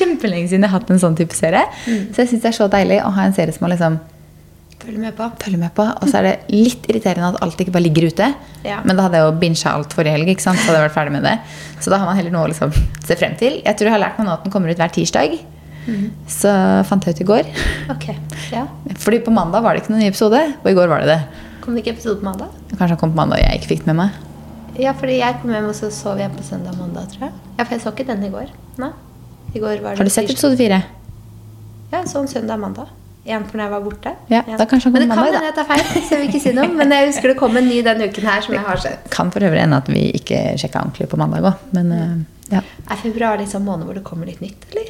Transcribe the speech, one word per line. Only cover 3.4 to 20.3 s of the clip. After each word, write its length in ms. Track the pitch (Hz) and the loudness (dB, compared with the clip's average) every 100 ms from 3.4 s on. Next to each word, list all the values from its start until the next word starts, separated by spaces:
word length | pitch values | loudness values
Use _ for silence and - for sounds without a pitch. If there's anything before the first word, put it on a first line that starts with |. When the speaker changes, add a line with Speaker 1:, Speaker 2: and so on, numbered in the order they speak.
| 165 | 0
Speaker 1:
som 160 | 160 175 | 0 -2
man 40 | 175 | 2
liksom 240 | 165 160 - - - - - - - - | 2 0 -6 -20 -20 -20 -20 -20 -20 -18
Speaker 2:
Følger 200 | 233 214 | -10 -8
med 160 | 220 214 | -8 -6
på. 80 | 233 - | -8 -6
Speaker 1:
følger 180 | 202 175 | -4 -2
med 140 | 170 - | 0 0
på. 60 | 214 - | 0 2
Og 60 | 285 | 2
så 120 | 202 | 4
er 20 | |
det 160 | 190 - - | 2 0 0
litt 360 | 208 240 - - | 4 4 2 -2
irriterende 460 | 220 196 175 175 | 0 2 0 0
at 80 | - | 0
alt 160 | 170 - | -4 -2
ikke 120 | 180 | 0
bare 80 | 180 | 2
ligger 220 | 170 160 165 | 4 4 2
ute. 280 | 165 233 277 - - | 2 0 0 -10 -12
Speaker 2:
Ja. 160 | 202 202 196 | -10 -4 4
Speaker 1:
Men 100 | 185 | 4
da 80 | |
hadde 140 | 185 165 | 6 6
jeg 80 | 156 | 6
jo 60 | 160 | 4
binget 260 | 175 160 156 | 2 2 0
alt 240 | 147 147 | -2 -2
forrige 200 | - 151 | 0 2
helg, 140 | 151 170 | 2 2
ikke 100 | 185 | 2
sant? 180 | 190 180 | 2 2
Så 80 | - | 4
hadde 100 | 160 | 4
jeg 100 | 151 | 4
vært 20 | |
ferdig 180 | 156 147 | 0 -2
med 120 | 143 | 0
det. 160 | 143 220 - - - - | 0 0 -4 -16 -16 -8
Så 80 | - | 0
da 80 | 196 | 2
har 80 | 175 | 2
man 100 | 190 | 0
heller 160 | 170 | 0
noe 140 | 175 156 | 0 0
å 20 | |
liksom 240 | 156 147 156 - - | 0 2 2 0 -4
se 120 | - 170 | -2 0
frem 200 | - 160 | 0 0
til. 220 | 240 311 - | 0 0 -2
Jeg 100 | 214 | 2
tror 140 | 214 | 2
jeg 20 | |
har 80 | 214 | 4
lært 180 | 180 - | 2 -2
meg 80 | 202 | -2
nå 60 | 160 | -2
at 60 | |
den 80 | 190 | -2
kommer 160 | 196 165 | -2 0
ut 80 | 170 | 0
hver 160 | 165 | 0
tirsdag. 460 | 175 170 - 294 330 - - - - 240 | 0 0 2 0 -2 -10 -20 -20 -12 -6
Speaker 2:
Mhm. 240 | 202 214 - - | -4 -4 -6 -12
Speaker 1:
Så 260 | - 202 196 190 190 190 | 0 2 4 4 2 2
fant 180 | 196 | 2
jeg 120 | 180 160 | 0 -2
ut 60 | |
i 20 | 185 | 2
går. 180 | 226 - - - - - | 2 2 -2 -4 -4 -8
Speaker 2:
Ok, 180 | 247 - - - - - | -8 -8 -10 -10 -12 -8
ja. 160 | 226 285 - - 190 | -6 -8 -10 -12 -4
Speaker 1:
Fordi 240 | 208 226 233 | 0 0 2
på 60 | |
mandag 300 | 220 170 202 | 2 2 2
var 100 | 220 | 2
det 80 | 165 | 0
ikke 60 | - 220 | 0 2
noen 60 | 202 | 2
ny 20 | |
episode, 320 | 196 214 | 2 4